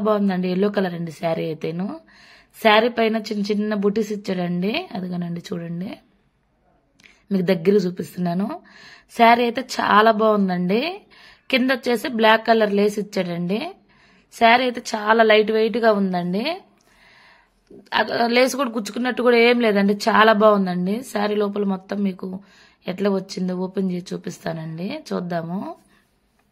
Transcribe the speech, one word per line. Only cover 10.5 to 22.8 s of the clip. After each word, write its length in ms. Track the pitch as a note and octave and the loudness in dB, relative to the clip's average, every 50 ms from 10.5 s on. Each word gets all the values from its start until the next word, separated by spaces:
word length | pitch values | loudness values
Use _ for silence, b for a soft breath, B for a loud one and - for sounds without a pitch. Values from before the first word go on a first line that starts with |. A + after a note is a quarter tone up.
| F3+ F3 F3+ F3 G3 A#3 C#4 E4+ F#4 G#4 _ b b b b b b b b - | 0 -2 0 0 0 0 -2 -4 -8 -10 _ b b b b b b b b -2
కింద 180 | - B3+ B3 C4 C4+ | 0 0 2 2 0
వచ్చేసి 320 | B3 - B3 A#3+ A3 A#3 D#4 B3 A3 | 0 0 -2 -2 -2 -2 -4 -2 2
బ్లాక్ 260 | A3 A3 A3 A3 A3 A#3+ | 4 4 4 4 4 2
కలర్ 220 | A3+ A3+ G#3+ G3+ G3+ G3+ | 2 4 4 2 2 2
లేస్ 180 | G3+ G#3 G3+ G#3+ G3+ | 2 0 0 -4 -8
ఇచ్చాడండి. 520 | G#3 - G3 F#3 F3 F3 E3+ F3 F3 G3 A3+ D4+ F4 G4 _ _ b b b b b b b b b - | -6 -4 -4 -4 -4 -4 -4 -4 -4 -4 -4 -6 -8 -14 _ _ b b b b b b b b b -2
శారీ 280 | - A#3+ A3+ A#3 B3 C4 B3 | 2 4 4 4 4 2 0
అయితే 120 | A#3+ B3 A#3+ - - | -4 -6 -10 -8 -8
చాలా 300 | G#3+ G#3 G#3+ A3 A#3 A3 A3 | -4 0 2 4 4 6 6
లైట్ 200 | G#3+ G#3+ G#3+ G#3 A3 A3 | 6 4 4 4 2 0
వెయిట్‌గా 320 | A3 A3+ G3+ A#3+ A3 A3+ G#3+ G3+ | 0 0 0 2 2 2 2 2
ఉందండి. 460 | G3 F#3+ F#3 F3+ F3 F3 F3 G3 A#3+ D4+ E4+ G4 - _ _ _ b b b b b b b b b b b b b b b _ _ _ - - - - - A3+ | 0 -2 -2 -2 -4 -2 -4 -4 -4 -4 -6 -8 -12 _ _ _ b b b b b b b b b b b b b b b _ _ _ -20 -20 -12 -4 -2 -2
ఆ 280 | A3 A3+ - C4+ A#3 A#3 A#3 | -2 0 0 -2 0 2 4
లేస్ 180 | B3 B3+ C4 B3+ B3+ | 2 2 2 0 -2
కూడా 120 | C#4+ A#3+ G#3+ | -4 -4 -4
గుచ్చుకున్నట్టు 460 | A#3+ G3+ - - A#3 B3 B3+ A3+ B3 A#3 | -6 -8 -8 -6 -4 -4 -4 -2 0 2
కూడా 120 | B3 A#3+ A#3 A#3 | 4 4 6 6
ఏం 100 | A#3+ B3 A#3+ A#3+ | 4 4 4 2
లేదండి, 300 | A3 G#3 G3+ G3+ G3+ G#3 G3+ - A3+ | 2 2 2 2 2 0 0 0 2
చాలా 240 | G3+ G3+ A3 A3 A3 G3+ | 4 6 6 6 6 6
బాగుందండి. 520 | G#3+ G#3+ G#3 G3+ F#3+ F3+ F3+ F3+ F3+ F#3 G3+ A#3+ C4 - | 6 6 6 4 2 -2 -2 -4 -2 -4 -4 -6 -6 -6
శారీ 220 | - G#3 G#3 G#3 G#3 G#3 | -4 -4 -2 -2 0 -2
లోపల 220 | G#3 G3+ G3+ G#3 G3+ G3 F#3+ | -2 -2 -2 -4 -4 -4 -4
మొత్తం 240 | F#3 F#3+ - G3 G3+ G3+ F#3+ | -6 -6 -8 -6 -4 -4 -4
మీకు 200 | F3+ F#3 - F#3+ F#3 F#3+ b b b b b b b b | -4 -6 -10 -12 -12 -12 b b b b b b b b